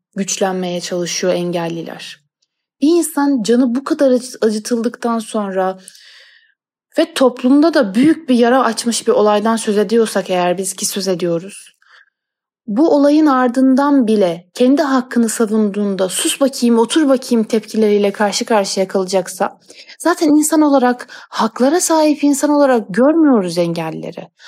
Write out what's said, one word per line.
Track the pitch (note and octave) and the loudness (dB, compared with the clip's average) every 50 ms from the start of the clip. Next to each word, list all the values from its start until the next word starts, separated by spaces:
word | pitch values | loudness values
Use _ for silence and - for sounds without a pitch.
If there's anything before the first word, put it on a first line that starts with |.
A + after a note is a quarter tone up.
| _ _ _ | _ _ _
güçlenmeye | - F#3+ F#3 - - G#3 F#3+ F#3 F#3 F#3 F3+ F3 F3 | -8 -6 -6 -4 -2 -2 -2 -2 -4 -6 -6 -6 -8
çalışıyor | E3+ - F#3 F3 F3 E3 - - - F#3 F3 | -8 -6 -6 -6 -6 -6 -6 -4 -2 -2 -2
engelliler. | F3 F3 F3 E3+ E3+ E3+ E3 E3 E3 D#3 - - - - - - _ _ _ _ _ _ _ _ _ _ _ _ _ | -2 -2 -4 -4 -4 -4 -6 -6 -8 -10 -12 -14 -16 -16 -18 -20 _ _ _ _ _ _ _ _ _ _ _ _ _
Bir | - D4 E4+ F4 | 0 2 2 2
insan | D#4 - - C#4+ C#4+ C#4+ C#4+ B3+ G#3 | 0 -2 -2 -2 0 0 0 0 0
canı | F#3+ A#3 A#3+ C#4 B3 A#3 | 0 2 2 2 2 0
bu | C4 C#4 | -4 -4
kadar | - D#4+ D4+ D4 C4+ | -4 -2 0 2 2
acı-, | B3+ B3 B3 - - - | 2 0 -2 -6 -8 -2
acıtıldıktan | - A3+ G#3 A3 G#3+ - B3 A#3 A3 A#3+ A#3+ - - A#3 A#3 A3+ | -2 -2 -2 -2 -4 -4 -4 -2 -2 -4 -6 -6 -6 -4 -4 -4
sonra | A3 - - A3 G#3 G3 F#3+ F#3+ F#3 F#3 F#3+ F#3+ F#3+ - - - - - - - - _ _ _ _ _ _ _ _ _ _ _ _ _ _ - | -6 -6 -6 -6 -6 -4 -4 -4 -4 -4 -4 -8 -14 -20 -20 -20 -20 -20 -20 -20 -20 _ _ _ _ _ _ _ _ _ _ _ _ _ _ -2
ve | E4 D#4+ - | -2 -2 0
toplumda | - C4 B3 B3 - - B3+ C#4 C#4+ D4 E4+ D#4+ | 0 0 0 0 0 0 2 4 4 4 4 2
da | D#4+ C4 G3 F#3 | 2 0 0 0
büyük | A3 C4 D#4 D#4+ D#4 - - | 2 2 2 2 0 0 0
bir | B3+ | 2
yara | A#3 A#3+ A#3 B3 C4+ A#3+ | 2 4 4 2 2 0
açmış | A3+ A3 - - A#3+ A3 - - - | 0 -2 -4 -4 -4 -4 -4 -2 0
bir | |
olaydan | A3+ F#3+ G#3 G#3 G#3 G#3 G#3 A3+ A3+ | 2 2 2 2 2 2 0 0 -2
söz | A3+ - A3+ G#3 G3+ | -2 -2 -2 0 0
ediyorsak | G#3+ F#3+ A3 A#3 A3+ G#3+ - G3+ F#3+ - | 0 0 2 0 0 0 -2 -6 -4 -2
eğer, | F#3 F3+ F3+ F3+ F3 F3+ | -2 -2 0 0 -2 -2
biz | F#3+ F#3 - | -4 -8 -8
ki | - - | -6 -8
söz | - - G#3 F#3 F#3+ | -6 -6 -6 -4 -4
ediyoruz, | F#3 E3+ F3+ F3 E3+ E3 E3+ G3 - - - - _ _ _ _ _ - _ _ _ _ _ _ _ _ _ _ _ _ _ - | -4 -2 -2 -2 -4 -4 -6 -10 -18 -20 -20 -20 _ _ _ _ _ -20 _ _ _ _ _ _ _ _ _ _ _ _ _ -6
bu | G3+ G#3+ D#4 E4+ - | 0 2 2 4 4
olayın | D4 C#4 C#4+ D4 D#4 D#4 | 4 4 4 4 4 4
ardından | D4+ C4+ B3+ B3+ B3 A#3+ C4 C4 C4 C4 B3+ C#4 C#4+ C#4+ C#4 B3 G3+ | 4 2 2 2 0 2 2 2 4 4 2 2 2 2 2 2 2
bile | A3 G#3 G3 F3 E3 F3 - _ _ | 2 2 2 0 -2 -6 -10 _ _
kendi | - B3 B3+ C#4+ C#4+ | 0 2 2 4 2
hakkını | D#4+ C#4 C4+ C4 B3 B3+ - A#3+ A#3 A3 | 2 0 0 -2 -2 -2 -2 -2 0 0
savunduğunda | - - A#3 G3+ G#3+ A3 G#3+ G#3 F#3+ G#3 G#3 G3+ G3 F#3 F#3+ F#3 | 0 -2 -2 0 0 0 0 0 -2 -2 -4 -4 -2 -2 -2 -4
"Sus | F3+ - - D#4+ D4+ - | -4 -4 -4 -4 -2 0
bakayım, | C4+ B3+ C4+ - B3 A#3 A#3 A3+ | -2 -2 0 0 0 2 4 2
otur | A3+ A3+ - E4 D#4 C4+ | 2 2 2 2 2 4
bakayım." | C4+ B3 - - A#3+ A#3 G#3+ | 2 0 0 0 0 0 0
tepkileriyle | - - A3 G#3+ - - G#3+ A3 G#3 G#3 G3+ G3+ G3+ | 0 -2 -4 -4 -4 -2 0 2 2 2 2 2 0
karşı | G3 - G#3+ G#3 F#3+ - A#3 | 0 0 -2 -2 -2 -4 -2
karşıya | - A#3 G#3 G3 F#3+ - G3+ F#3+ F#3+ | 0 0 0 0 0 -2 -2 -4 -2
kalacaksa, | - G3 F#3+ F#3 G3 F#3+ F3 F3+ - - F#3+ - - _ _ _ - - - - - _ | -2 -4 -2 0 -2 -2 -2 -4 -6 -6 -6 -6 -6 _ _ _ -20 -20 -20 -20 -20 _
zaten | - D#4+ F4 - F4 D4 | -2 -2 0 0 2 2
insan | D4 D4+ D4 - D#4+ D#4 | 4 4 2 2 2 2
olarak, | D4+ D4 C#4 C#4 B3 B3 B3 B3 - - - - - _ | 2 4 4 4 2 2 0 -2 -6 -16 -20 -20 -20 _
haklara | - - G#3 A3 - - A#3+ C4+ D4+ F#4 | -6 -4 -4 -4 -2 0 0 2 2 0
sahip | F4+ - E4 D#4+ D#4 D4+ D4 D4+ - | 0 0 2 2 2 2 2 2 0
insan | C#4+ C#4+ C4+ - D4 | 0 0 0 0 0
olarak | D4 D4 C#4+ C4+ C4 A#3 G#3 - | 2 2 2 4 2 0 -2 -2
görmüyoruz | F3+ G3 B3+ C#4+ D#4+ E4 D#4 D4 C4 A3 F#3 F3+ E3 F3 | 0 2 2 2 4 4 4 4 4 2 0 -2 -2 -2
engellileri. | F3 E3+ E3+ E3 D#3+ D#3+ D#3+ D#3+ D#3 - E3+ - E3+ - _ _ - | -2 -2 -2 -4 -6 -8 -10 -10 -12 -12 -14 -14 -18 -18 _ _ -20